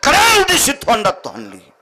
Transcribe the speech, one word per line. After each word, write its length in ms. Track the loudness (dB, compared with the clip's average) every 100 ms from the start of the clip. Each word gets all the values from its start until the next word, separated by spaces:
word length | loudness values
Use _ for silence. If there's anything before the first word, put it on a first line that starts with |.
करेल 380 | 2 2 4 4
दिशी 300 | 2 0 0
तोंडात 560 | -4 -2 -2 -2 -10 -12
हाणली. 440 | -14 -16 -20 -20 _